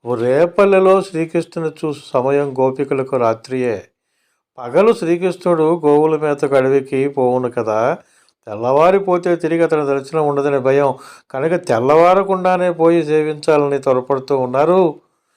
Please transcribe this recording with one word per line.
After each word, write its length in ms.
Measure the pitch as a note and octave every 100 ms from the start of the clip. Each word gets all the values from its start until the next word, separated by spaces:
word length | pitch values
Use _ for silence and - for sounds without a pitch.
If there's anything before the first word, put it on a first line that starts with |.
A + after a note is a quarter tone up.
రేపల్లెలో 960 | A#2+ A#2+ A#2+ C#3 E3+ F3 G3+ F#3+ F#3+ F#3+
శ్రీకృష్ణుని 720 | F#3 D#3+ D#3+ E3 D#3+ E3+ D#3+
చూసు 360 | D3+ D#3 D3 -
సమయం 460 | C3+ B2+ C#3+ C#3+
గోపికలకు 640 | C3 C3 C3 C3+ C3+ C3 C3
రాత్రియే. 720 | A#2 A#2 - C3 B2 G2+ - _ _ _ _ _ _ -
పగలు 340 | A#2+ D3 G#3+
శ్రీకృష్ణుడు 840 | A3+ E3+ F3 F3+ F3 F3+ E3+ D#3 E3+
గోవుల 380 | D3+ D3 D#3 D#3
మేతకు 400 | D3+ C#3+ C#3 C3+
అడవికి 520 | C3 C3+ C3 C3+ C#3
పోవును 420 | C#3 B2+ B2+ B2+
కదా, 480 | A#2+ A2 G#2+ B2 F3+ _ _ _ _ -
తెల్లవారిపోతే 920 | G#2+ A#2+ C#3 E3+ G3 F#3+ F3+ F3+ E3+
తిరిగి 280 | E3 E3
అతని 220 | E3 D#3 C#3+
దర్శనం 420 | C#3 C3+ D#3+ D3
ఉండదనే 300 | C#3+ C#3+ C#3
భయం 360 | B2+ C#3 C#3 C3 - - _
కనుక 360 | C3 D#3 F3 F3
తెల్లవారకుండానే 1040 | A2+ B2+ D#3 F3 F#3+ G3 F#3+ F3+ F3+ F3+
పోయి 320 | E3 E3 E3+
సేవించాలని 760 | D3+ D#3 D#3 D3+ D3+ D3+ C#3+ C#3
త్వరపడుతూ 600 | C3+ B2+ B2+ C#3 C3 C#3
ఉన్నారు. 600 | B2 C3 D#3 F#3 E3+ D3 _ _ _